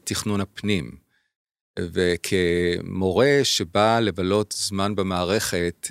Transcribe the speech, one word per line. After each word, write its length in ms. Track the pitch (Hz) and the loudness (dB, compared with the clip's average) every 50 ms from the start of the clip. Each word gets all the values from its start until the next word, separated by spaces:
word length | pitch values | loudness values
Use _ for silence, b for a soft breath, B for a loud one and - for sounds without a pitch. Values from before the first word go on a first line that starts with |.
| - | -2
תכנון 360 | - 104 - - 107 104 101 | -6 -6 -4 -4 -2 -2 -2
הפנים. 500 | 98 - - - - 104 104 87 64 57 - - _ _ _ _ _ _ _ _ _ _ _ _ _ _ - - | -4 -6 -8 -8 -4 -2 -2 -2 -2 -6 -12 -18 _ _ _ _ _ _ _ _ _ _ _ _ _ _ -8 -8
וכמורה 1600 | 90 85 80 92 90 90 87 85 - - 101 92 90 85 87 87 87 87 87 90 87 92 95 92 95 95 87 104 127 143 143 139 | -8 -4 -2 0 2 2 0 0 -2 -2 0 2 2 2 2 2 2 0 0 -2 -4 -6 -4 0 0 2 4 4 4 4 4 2
שבא 580 | 123 - - - 98 82 - 104 107 110 113 117 | 2 2 0 -2 -4 -2 2 2 4 4 4 2
לבלות 540 | 113 101 80 95 92 92 101 104 104 - - - | 2 0 0 -2 0 2 2 2 0 -2 -4 -6
זמן 360 | - - 101 98 98 104 104 | -6 -4 -2 -2 -2 -2 0
במערכת, 960 | 101 95 95 92 90 90 87 101 110 - - 101 87 87 87 - _ - - | -2 -2 -2 0 -2 0 0 0 0 0 -2 -2 -2 -2 -2 -4 _ -12 -12